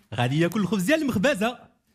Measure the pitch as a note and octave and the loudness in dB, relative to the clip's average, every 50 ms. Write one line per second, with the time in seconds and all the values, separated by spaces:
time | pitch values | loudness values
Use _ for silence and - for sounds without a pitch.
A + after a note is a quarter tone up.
0 | _ _ - - A#2+ B2 C#3 D#3 E3+ F3 F3 G#3+ G3 D#3+ A3 G3 F3 G#3 D#4 D#4+ | _ _ -4 -2 0 0 2 2 0 0 0 -2 -2 0 -2 -2 2 2 0 2
1 | D#4 C4 A3 G#3 F3+ C#4 C#4+ F3+ G#3+ A#3+ B3 - - _ _ _ _ _ | 0 -2 0 0 0 0 0 0 -2 -4 -4 -6 -16 _ _ _ _ _